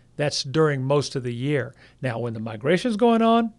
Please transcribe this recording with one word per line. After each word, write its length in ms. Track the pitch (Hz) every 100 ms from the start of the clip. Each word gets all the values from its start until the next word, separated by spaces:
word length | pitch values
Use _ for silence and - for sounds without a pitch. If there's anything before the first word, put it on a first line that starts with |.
| _ -
That's 280 | 147 -
during 400 | 139 156 156 139
most 320 | 131 143 135 143
of 80 |
the 100 | 123
year. 400 | 120 135 143 110 - - _
Now, 180 | 131 117
when 140 | 120 110
the 40 |
migration's 580 | 113 113 131 180 247 208
going 260 | 240 226
on, 280 | 226 233 233